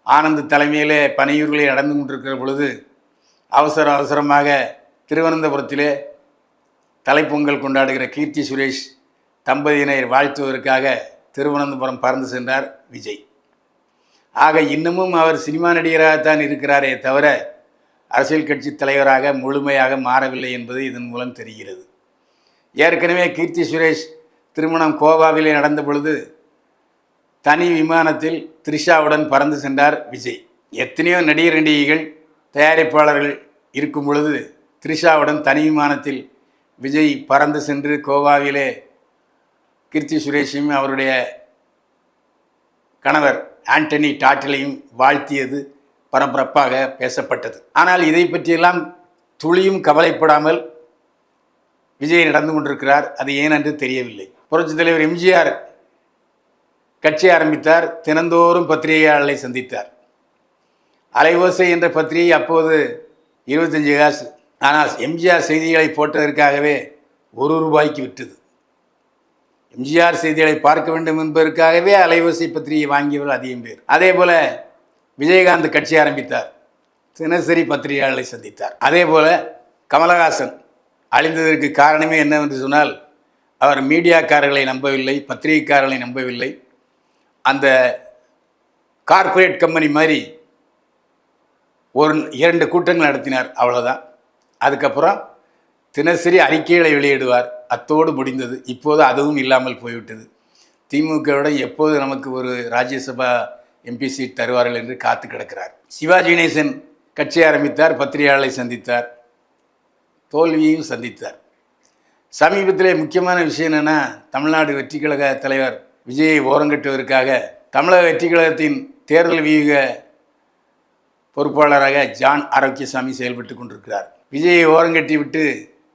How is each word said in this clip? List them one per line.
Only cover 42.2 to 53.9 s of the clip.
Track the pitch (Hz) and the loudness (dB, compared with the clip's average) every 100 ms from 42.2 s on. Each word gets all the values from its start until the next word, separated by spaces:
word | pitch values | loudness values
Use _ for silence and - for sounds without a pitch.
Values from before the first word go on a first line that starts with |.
| _ _ _ _ _ _ _ _ | _ _ _ _ _ _ _ _
கணவர் | 139 151 143 123 - _ | -2 2 2 0 -6 _
ஆண்டனி | - 143 151 151 147 139 | -2 0 0 0 -2 0
டாட்டலையும் | 135 139 135 139 139 135 - | 0 0 -2 -6 -6 -10 -12
வாழ்த்தியது | 113 135 143 143 143 127 143 139 _ _ _ _ | 0 0 0 -2 -6 -6 -8 -10 _ _ _ _
பரபரப்பாக | 131 135 135 131 151 135 131 135 - | -2 -2 -2 -2 0 2 0 -4 -4
பேசப்பட்டது. | 127 131 - 123 113 - _ | -8 -6 -6 -6 -8 -14 _
ஆனால், | 143 175 180 | 2 4 4
இதை | 160 160 170 | 2 2 0
பற்றியெல்லாம் | 156 - 165 175 185 - - _ _ _ - | -2 -2 2 2 2 -4 -14 _ _ _ -8
துளியும் | 156 180 190 190 | 0 2 2 0
கவலைப்படாமல் | 151 147 165 156 160 151 151 160 - - _ _ _ _ _ _ _ _ _ _ _ - | 2 4 2 2 2 4 2 -2 -4 -18 _ _ _ _ _ _ _ _ _ _ _ -10
விஜய் | 143 170 | 0 2
நடந்து | 160 147 151 | 4 2 0
கொண்டிருக்கிறார். | 156 143 131 131 143 147 | -4 -4 -4 0 0 0
அது | - 135 | -6 -6
ஏனென்று | 139 151 151 143 | -2 0 0 -2
தெரியவில்லை. | 139 131 | -4 -4